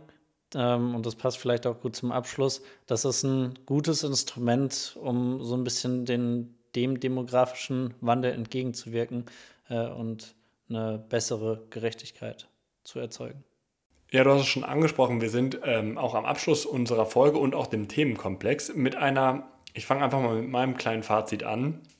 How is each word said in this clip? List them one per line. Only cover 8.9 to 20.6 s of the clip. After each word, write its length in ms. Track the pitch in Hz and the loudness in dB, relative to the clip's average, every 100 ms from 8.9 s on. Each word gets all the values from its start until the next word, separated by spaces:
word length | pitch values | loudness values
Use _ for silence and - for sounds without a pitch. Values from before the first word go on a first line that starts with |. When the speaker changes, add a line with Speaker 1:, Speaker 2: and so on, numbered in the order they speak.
| 117 117 123 120 - - _ _ | -4 -2 -4 -10 -16 -20 _ _
Speaker 1:
äh, 160 | 117 117 | -4 -4
und 480 | - 113 110 - _ _ _ _ | -4 -8 -8 -12 _ _ _ _
eine 340 | 113 110 110 113 | -4 -4 -4 -2
bessere 540 | 117 - 113 110 110 110 | -2 0 -2 -2 -4 -6
Gerechtigkeit 800 | 117 113 - - - 117 - - _ _ _ | -4 -4 -4 -14 -14 -12 -12 -20 _ _ _
zu 140 | - 127 | -16 -10
erzeugen. 460 | 120 - 120 139 - _ _ _ _ _ _ | -10 -10 -12 -14 -20 _ _ _ _ _ _
Speaker 2:
Ja, 140 | 131 | 6
du 60 | 135 | 8
hast 80 | 139 | 8
es 80 | 135 | 6
schon 160 | 131 | 0
angesprochen, 560 | 123 139 156 160 127 120 | 0 2 2 4 2 4
wir 100 | 113 | 0
sind, 300 | 117 131 135 | 2 0 0
ähm, 320 | - 113 107 110 | 0 0 0 -2
auch 180 | 127 | -2
am 100 | 113 | 0
Abschluss 420 | 113 147 - 147 - | -2 -2 2 2 2
unserer 400 | 131 120 117 107 | -2 2 2 4
Folge 320 | - 143 - | 6 6 6
und 160 | 135 | 2
auch 140 | 143 123 | 0 -2
dem 200 | 110 101 | -2 -2
Themenkomplex 840 | - 151 107 95 95 107 147 - | 0 0 0 -4 -2 -2 0 -2
mit 220 | 160 131 - | 0 0 2
einer, 520 | 143 135 131 139 - - - | 2 4 4 2 -6 -18 -16
ich 140 | - - | -14 -2
fange 180 | 135 | 2
einfach 160 | 135 139 | 2 2
mal 140 | 123 | 2
mit 160 | 113 123 | 0 0
meinem 260 | 127 | 0